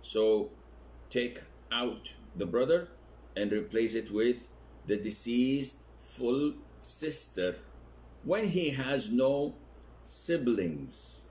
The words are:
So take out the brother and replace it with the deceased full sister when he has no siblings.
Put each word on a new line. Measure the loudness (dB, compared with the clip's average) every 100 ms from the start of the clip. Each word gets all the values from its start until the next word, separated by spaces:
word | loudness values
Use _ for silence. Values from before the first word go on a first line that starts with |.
So | -2 2 6 4 2 -8 -20 -20 -20 -20 -6
take | -4 -4 -6 -18 -20 -6
out | -2 -2 -4 -12 -18 -16 -6
the | -2
brother | 2 4 4 2 -14 -20 -20 -12 -4
and | 0
replace | 0 0 0 0
it | 0 -2
with | 2 2 2 -4 -20 -20 -18 -2
the | -2
deceased | 0 -4 0 2 4 2 -2 -8 -16 -20
full | -16 -4 0 2 2 -2 -14 -16
sister | -6 -4 -2 -4 -4 -2 -2 -2 -12 -20 -20 -20 -20 -14
when | -2 0 2
he | 2 0
has | 0 0 0 2
no | 4 4 4 0 -4 -18 -20 -20 -20
siblings. | -10 -6 0 2 4 2 2 -2 -8 -8 -10 -12 -18